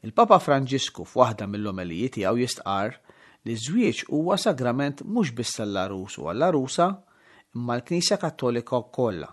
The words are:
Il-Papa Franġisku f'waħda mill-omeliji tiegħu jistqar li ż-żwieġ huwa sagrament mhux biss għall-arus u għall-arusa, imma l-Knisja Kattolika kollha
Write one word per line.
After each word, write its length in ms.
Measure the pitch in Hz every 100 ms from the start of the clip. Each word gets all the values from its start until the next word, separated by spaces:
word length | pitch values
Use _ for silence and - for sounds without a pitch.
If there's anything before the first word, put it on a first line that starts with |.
| 110
Il-Papa 320 | - 226 190
Franġisku 640 | - 139 131 135 - -
f'waħda 440 | 87 127 123 107 101
mill-omeliji 640 | 101 104 95 87 82 127 -
tiegħu 240 | 95 117
jistqar 560 | 120 - 98 98 107 - - - - _
li 120 | 110 117
ż-żwieġ 500 | 117 208 208 - -
huwa 300 | 151 165 196
sagrament 640 | 233 139 123 127 143 139
mhux 300 | - 226 165 117
biss 240 | 117 -
għall-arus 560 | 104 98 98 98 95 -
u 100 | 76
għall-arusa, 580 | 101 170 156 131 - 175 196 _ _ _ - _ 120
imma 200 | 120 120
l-Knisja 400 | - 170 175 202
Kattolika 600 | 165 - 127 120 117 127 110
kollha 400 | - 117 90 71